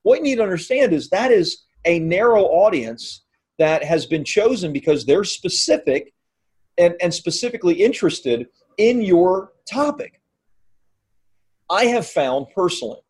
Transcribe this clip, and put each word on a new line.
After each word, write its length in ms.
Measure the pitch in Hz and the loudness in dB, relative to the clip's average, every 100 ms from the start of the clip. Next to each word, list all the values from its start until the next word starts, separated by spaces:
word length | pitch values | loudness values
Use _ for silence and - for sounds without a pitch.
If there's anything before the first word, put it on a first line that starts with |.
What 160 | 202 294 | 2 2
you 60 | |
need 120 | 294 247 | 2 -2
to 60 | |
understand 500 | 208 170 - 262 277 | -2 -4 -4 0 2
is 160 | 151 - | 0 0
that 220 | 185 254 | 0 4
is 340 | 220 165 - _ _ 170 | 2 2 -6 _ _ -2
a 140 | 170 | 0
narrow 440 | 160 180 240 220 185 | 0 0 4 4 4
audience 800 | 180 214 165 113 117 - - _ _ _ - | 4 2 2 -6 -12 -16 -18 _ _ _ -2
that 260 | 156 160 | 0 0
has 220 | 147 165 123 | 0 -2 -2
been 180 | 160 | -4
chosen 480 | 143 - 226 247 170 | 0 0 0 -2 -4
because 340 | 139 160 147 113 | -4 0 0 2
they're 180 | 160 | 0
specific 920 | 196 - 180 - - 147 - 131 - _ _ _ _ _ _ - | 0 -6 -6 -4 0 0 0 -2 -4 _ _ _ _ _ _ 0
and, 180 | 175 170 | 0 2
and 120 | 175 | -4
specifically 600 | 165 175 - 240 - 175 | -4 -8 -6 -6 -2 -2
interested 760 | 165 220 - 175 - 131 120 120 _ _ - | 2 0 2 -2 -2 -4 -4 -4 _ _ 0
in 240 | 220 247 | 0 2
your 500 | 202 170 180 190 196 _ - | 2 4 4 0 -6 _ -10
topic. 520 | 240 294 294 - _ _ _ _ _ _ _ _ _ _ _ _ _ _ _ - | -4 -4 -4 -16 _ _ _ _ _ _ _ _ _ _ _ _ _ _ _ -4
I 160 | 185 240 | 0 2
have 220 | 240 170 | 0 -2
found 400 | - 135 131 135 - | -2 -2 -2 -4 -2
personally 440 | 180 - 113 - | -2 -2 -10 -12